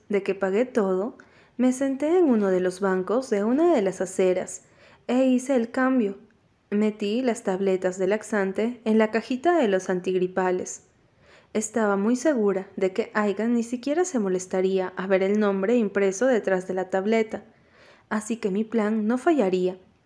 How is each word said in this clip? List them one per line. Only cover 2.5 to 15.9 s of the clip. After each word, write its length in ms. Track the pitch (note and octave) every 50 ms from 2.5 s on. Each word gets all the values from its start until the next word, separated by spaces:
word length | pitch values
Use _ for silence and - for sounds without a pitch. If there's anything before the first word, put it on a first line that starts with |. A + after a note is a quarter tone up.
| F#3 F3+
los 220 | F3+ F#3 F3+ -
bancos 480 | G3+ G3 F#3 F#3 F3+ F#3 G3 B3 C4 -
de 160 | A3 G3+ G3+
una 280 | A3 B3 C#4 E4 F4 E4+
de 80 | C4
las 200 | G3+ F#3+ F3+ -
aceras 640 | G3 F3 - - F#3+ F#3 F3+ F3+ - - - - - _ _ _ - - - _ _ -
e 160 | A#3 B3+ C4 C4
hice 280 | B3+ B3 B3 - C#4
el 160 | B3+ A3+ A#3
cambio. 460 | - C4+ C4 C4 C4 C4 A3 G3 G3 - - - _ _ _ _ _ _ _ _
Metí 500 | - G#3 G#3+ G#3+ G#3 G#3+ G#3+ G3+ G#3 A#3+
las 220 | C4 B3 A3 A#3 -
tabletas 540 | - F#3+ F#3 G3 G3 F#3 F#3 F#3 F#3 F3+ F#3+
de 100 | F#3+ F3+
laxante 760 | G3+ G#3+ G#3+ - - G#3 F#3+ F#3+ F#3+ - G#3+ A#3 B3 - -
en 140 | A3 A3 A3
la 140 | A3 G#3+
cajita 460 | A3 A3+ A3 - B3+ B3 - E4+ F4 E4+
de 120 | C#4 G#3
los 200 | F#3+ F#3 F#3 -
antigripales. 960 | F#3+ F3+ F3+ F#3 F#3 F#3 F3+ F3+ F#3 - F#3 F#3 F3+ F#3 - - - - - _ _ _ _ _ _ _ _ _ - - _ _ -
Estaba 420 | G#3+ A3 - - A#3 A3 G#3 G3+
muy 220 | G3 G3 G#3+ B3 B3
segura 500 | - D#4+ D4+ A#3+ G#3+ G3+ F#3+ F#3+ F#3+ - -
de 160 | - F#3+ F#3+
que 200 | F#3 - G#3+ - -
Aigan 400 | G#3+ G#3 G#3 F#3+ G3+ G#3+ A#3 A#3+
ni 100 | A#3+ A3+
siquiera 400 | A#3 B3 B3 A#3+ C#4 C#4+ E4 F4+
se 160 | F4+ - B3
molestaría 720 | G#3 F#3+ F#3 F#3 F3+ - - F#3 F#3 F#3+ F#3+ F#3+ F#3 F3+ - -
a 100 | F#3 G3
ver 160 | G3 F#3 F#3+
el 160 | F#3+ G#3 G#3
nombre 380 | G#3+ G3+ G3 G3 F#3+ G3 A#3+ B3
impreso 480 | A3+ G3